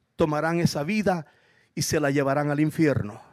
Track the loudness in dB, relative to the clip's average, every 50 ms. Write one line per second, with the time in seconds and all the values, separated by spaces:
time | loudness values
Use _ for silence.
0 | _ _ _ -2 0 0 0 0 0 0 0 2 0 0 0 -2 -4 -2 -2 0
1 | 0 0 0 -2 -4 -10 _ _ _ _ _ _ _ _ _ -6 -4 -2 0 0
2 | 0 2 2 2 0 0 0 0 0 0 0 0 0 0 2 2 2 2 2 0
3 | -2 -6 -10 -16 -20 -20